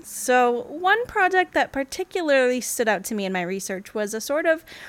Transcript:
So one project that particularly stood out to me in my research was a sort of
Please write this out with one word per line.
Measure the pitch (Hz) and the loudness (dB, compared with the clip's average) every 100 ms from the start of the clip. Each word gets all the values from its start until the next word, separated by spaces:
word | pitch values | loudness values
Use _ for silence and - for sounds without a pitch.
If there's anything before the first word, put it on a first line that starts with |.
So | - - - 247 247 240 - | -14 -6 2 4 4 0 -6
one | 302 370 427 494 | -2 0 2 0
project | 427 370 370 359 | 0 4 4 2
that | 311 247 | 0 0
particularly | 269 269 - 370 370 311 269 247 254 | -2 -4 -6 -6 -2 2 4 4 0
stood | - - 220 | -2 -2 0
out | 196 190 | 0 -2
to | 214 | -4
me | |
in | 190 | -2
my | 185 | -2
research | 175 190 - 190 - | -2 -4 -6 -8 -6
was | 220 208 | -4 -4
a | 220 | -4
sort | 220 294 330 | -2 0 2
of | 320 - - | 0 -4 -20